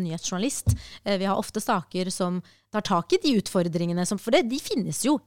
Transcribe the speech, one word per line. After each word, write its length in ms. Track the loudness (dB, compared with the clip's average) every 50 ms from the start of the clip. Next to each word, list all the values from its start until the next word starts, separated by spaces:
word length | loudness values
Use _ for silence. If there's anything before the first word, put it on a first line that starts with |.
| -2
nyhetsjournalist. 720 | -2 -4 -4 -4 -4 -2 -2 -2 -2 -2 0 0 0 0 0 -2 -12 -20 -10 _
Eh, 140 | -2 0 0
vi 60 | 0
har 120 | 0 0
ofte 240 | 0 -2 -4 -6 -6
saker 480 | 0 0 0 0 0 -2 -4 -2 -2 -2 -2
som 280 | -2 0 0 0 -2 -4 -8 _ _ _ _ -4
tar 100 | -4 0
tak 300 | 2 2 2 2 2 0
i 20 | 2 2
de 180 | 4 4 4
utfordringene, 640 | 2 2 0 0 0 2 0 0 -2 0 0 0 0
som, 120 | -2 -2 -4
for 140 | 0 2 4
det, 160 | 4 4 2
de 80 | -2 -4
finnes 400 | -4 -4 -2 -2 -2 -2 -4 0 2
jo 160 | 2 2 2 0